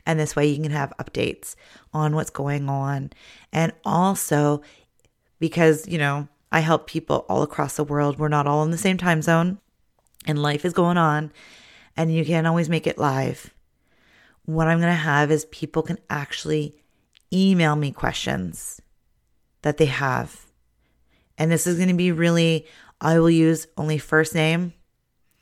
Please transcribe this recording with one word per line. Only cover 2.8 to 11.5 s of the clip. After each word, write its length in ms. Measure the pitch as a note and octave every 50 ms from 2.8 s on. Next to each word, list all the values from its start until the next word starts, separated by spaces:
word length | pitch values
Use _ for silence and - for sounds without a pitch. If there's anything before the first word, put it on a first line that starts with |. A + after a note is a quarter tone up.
| C3+ C#3 C#3 C3+ C#3 C#3+ - - - - - - _ _ -
And 180 | D#3+ E3 E3 - - -
also, 760 | G3+ G3+ E3+ F#3 G3 F#3+ F3+ - - D#3 D3 D3 D3 D3 D3 - - - _ _ _ _ _ _ _ _ _ _ _ _ -
because, 480 | E3 D#3+ - E3+ E3 D#3+ D#3 D3+ - -
you 100 | E3+ D#3
know, 300 | D3 C#3+ C#3 D3 D3 - _ _ _ -
I 80 | - D#3+
help 280 | D#3 D#3+ D#3+ - - -
people 380 | - D#3+ D#3 - D3 - - -
all 140 | - - D3+
across 340 | D3+ - - D3 C#3 - -
the 60 | D3+
world. 340 | C#3+ C#3+ D3 D3 C#3+ C#3 C#3
We're 80 | D3+ D3+
not 200 | D3+ D3 C#3+ D3
all 160 | D3 D3+ D#3
in 80 | D#3+
the 60 | E3 D#3+
same 200 | - F#3+ F#3+ F3+
time 240 | F3+ F3+ E3 D#3
zone, 380 | D3+ E3 E3 E3 E3+ F3+ G3 - _ _ _ _ _ _ _ _ _ _ _ - -
and 160 | E3 D3+ D3
life 240 | D3 D3 D3 D3 -
is 80 | F3+ E3+
going 240 | F#3+ E3+ E3+ F3 F3
on, 340 | E3 D#3 D3 D3+ D#3 D3+ - - - -